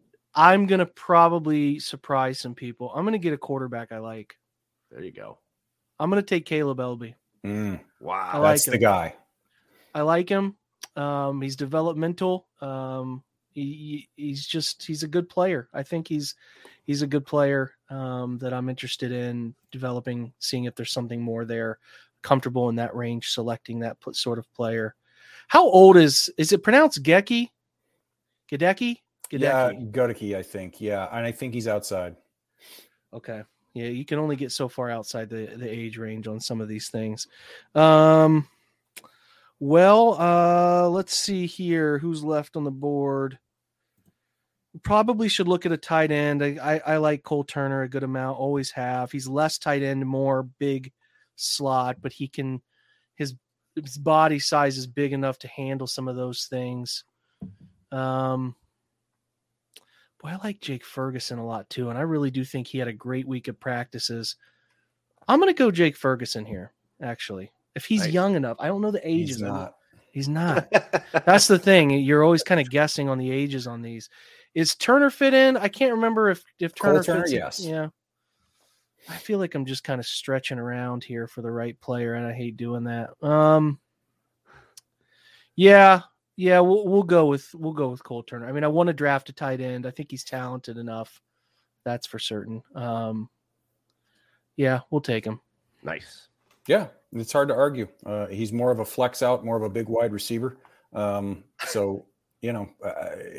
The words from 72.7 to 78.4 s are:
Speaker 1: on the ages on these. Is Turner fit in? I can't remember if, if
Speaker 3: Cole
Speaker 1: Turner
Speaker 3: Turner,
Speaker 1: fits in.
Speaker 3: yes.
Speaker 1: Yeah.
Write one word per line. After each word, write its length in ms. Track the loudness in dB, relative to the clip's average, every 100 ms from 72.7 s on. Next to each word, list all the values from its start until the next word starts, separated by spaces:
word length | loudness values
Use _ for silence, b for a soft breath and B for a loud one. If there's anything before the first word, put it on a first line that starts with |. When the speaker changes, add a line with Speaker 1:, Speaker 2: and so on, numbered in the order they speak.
| 0 0 -2 -4
Speaker 1:
on 80 | -2
the 140 | -2
ages 360 | -2 -4 -6 -10
on 140 | -12
these. 280 | -12 -14 -18 b b b b
Is 220 | -2 -2 0
Turner 340 | 4 6 6
fit 240 | 4 4
in? 220 | 6 6 4
I 140 | -2
can't 240 | 0 0
remember 360 | 2 0 2 2
if, 140 | 0 _ -8
if 160 | -8 0
Speaker 3:
Cole 160 | 4
Speaker 1:
Turner 120 | 4
Speaker 3:
Turner, 180 | 4 0
Speaker 1:
fits 100 | 0
in. 60 | -2
Speaker 3:
yes. 220 | -4 -8
Speaker 1:
Yeah. 260 | -8 -6 -8 _ _ _ _ _